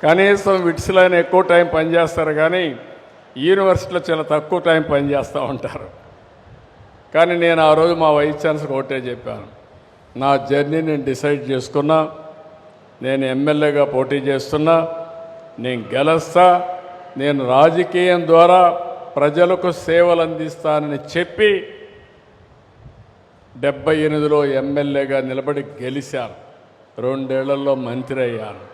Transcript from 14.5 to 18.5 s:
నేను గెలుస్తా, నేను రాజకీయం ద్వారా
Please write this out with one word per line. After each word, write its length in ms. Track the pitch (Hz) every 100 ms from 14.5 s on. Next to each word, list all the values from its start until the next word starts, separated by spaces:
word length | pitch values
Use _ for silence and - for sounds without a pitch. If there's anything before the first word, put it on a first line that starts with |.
| 151 156 165 165 - - - - - - -
నేను 240 | 120 123 101 127
గెలుస్తా, 840 | 147 165 156 175 180 175 - - - - - -
నేను 320 | 143 143 123
రాజకీయం 800 | 131 156 165 180 180 180 175 165
ద్వారా 420 | 165 175